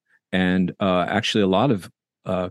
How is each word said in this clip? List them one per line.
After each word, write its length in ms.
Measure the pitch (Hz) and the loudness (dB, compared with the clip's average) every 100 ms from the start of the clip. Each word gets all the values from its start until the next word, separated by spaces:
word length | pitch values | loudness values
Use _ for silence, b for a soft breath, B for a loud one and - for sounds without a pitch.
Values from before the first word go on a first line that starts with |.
| _ _ - | _ _ -6
And, 420 | 95 92 92 90 - | -2 0 2 0 -2
uh, 260 | 98 90 85 | 0 0 0
actually, 340 | 101 - 113 | -2 -2 0
a 40 | 98 | 2
lot 240 | 95 135 | 2 2
of, 180 | 104 85 _ _ _ - | 0 -4 _ _ _ -6
uh, 240 | 92 90 | -4 -6